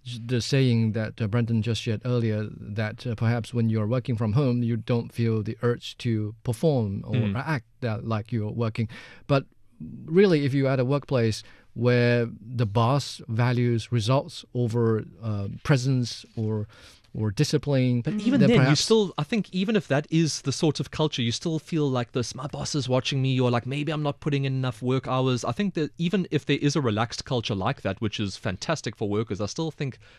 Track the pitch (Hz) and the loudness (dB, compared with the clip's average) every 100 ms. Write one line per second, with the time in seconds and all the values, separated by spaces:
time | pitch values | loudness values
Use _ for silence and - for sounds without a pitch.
0 | 123 120 117 123 110 139 131 117 113 107 | -14 -12 -4 -2 0 2 4 4 2 0
1 | 110 - 110 120 113 117 110 110 - 107 | -4 -4 -2 0 2 0 0 -2 -2 -4
2 | 123 123 117 107 107 - - 104 107 117 | -2 0 0 -2 -4 -8 -8 -4 -4 -4
3 | 123 110 117 117 107 120 113 110 107 127 | -6 0 2 2 0 0 0 2 0 -2
4 | - 117 113 107 139 120 117 117 110 120 | -2 -2 0 2 2 2 0 -2 0 -2
5 | 117 - 117 110 104 - 120 - - - | -2 -2 0 0 -2 -2 -2 -2 -6 -8
6 | 120 110 107 110 - 113 165 139 107 101 | -2 -2 -2 -6 -6 0 2 2 0 -4
7 | - 117 110 101 139 151 - _ 120 107 | -2 0 0 -2 -2 -4 -6 _ -6 -4
8 | 113 110 107 117 104 - 113 110 110 - | -4 -4 -2 -4 -4 -2 -2 -2 -4 -6
9 | - - - 139 - _ - - - - | -18 -12 0 0 0 _ -20 -16 -14 -12
10 | 127 165 202 160 143 139 131 131 127 143 | 0 4 6 6 2 2 2 2 2 0
11 | - 131 113 104 - - - - 120 123 | 0 2 2 0 -6 -20 -16 -2 2 4
12 | 120 120 117 110 110 123 117 104 117 139 | 4 4 0 -6 -8 -2 0 2 4 2
13 | - - - 113 120 123 120 117 - 120 | -2 -8 -4 0 2 2 2 0 0 0
14 | 104 135 170 - - 123 123 117 113 110 | 2 2 0 -8 -8 -2 0 2 2 2
15 | - - 117 104 98 - - 143 127 131 | -2 -8 -6 -4 -6 -4 2 2 4 0
16 | 120 - - - 110 107 107 - - - | 0 -6 -10 -4 -2 -2 -4 -12 -20 -20
17 | _ - 107 98 151 156 - 135 127 123 | _ -4 -2 0 2 0 0 2 2 2
18 | 117 107 - 269 190 233 - 151 - 220 | 0 -2 2 4 6 6 6 4 4 4
19 | 196 - 147 233 185 185 202 214 - 139 | 4 -2 -2 -2 -2 -2 0 0 2 0
20 | 147 160 165 - - 127 165 139 147 - | 2 2 2 0 -4 0 2 0 -4 -2
21 | 156 - 117 117 175 160 - 165 147 127 | -2 0 -2 -2 -4 -4 -2 -2 0 0
22 | 120 131 117 131 135 - 139 151 127 127 | -2 -4 -4 -6 -10 -8 -4 -4 0 0
23 | - 139 135 127 123 120 123 139 147 151 | 0 0 0 2 2 2 -2 -4 -4 -2
24 | 151 143 - 143 135 131 127 - 127 131 | -2 -4 -2 0 0 -2 -4 -2 0 0
25 | 123 127 131 123 - - 208 175 151 - | 0 0 2 0 -2 -2 -2 -2 -4 -2
26 | 170 202 165 151 - 143 143 160 127 104 | 0 0 0 -2 0 2 2 2 2 0
27 | 117 - - 127 - 101 95 139 98 98 | -2 -4 -4 -4 -2 -2 -2 -2 -4 -4
28 | 110 - 104 - 101 92 - 156 - - | -4 -2 -4 -4 -6 -4 -4 -4 -4 -6
29 | 104 101 117 95 104 - 160 - 139 - | -2 -2 -2 -4 -6 -4 -6 -6 -8 -8
30 | - | -16